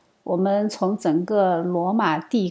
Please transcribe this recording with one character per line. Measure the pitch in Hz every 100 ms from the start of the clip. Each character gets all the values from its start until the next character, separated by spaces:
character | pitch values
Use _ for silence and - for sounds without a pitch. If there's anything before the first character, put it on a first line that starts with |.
| _ _
我 | - 180
们 | 196 202 208
从 | - 190 208
整 | 170 156 180
个 | 208 190 170
罗 | 175 180 180
马 | 220 190 156
帝 | - 240 185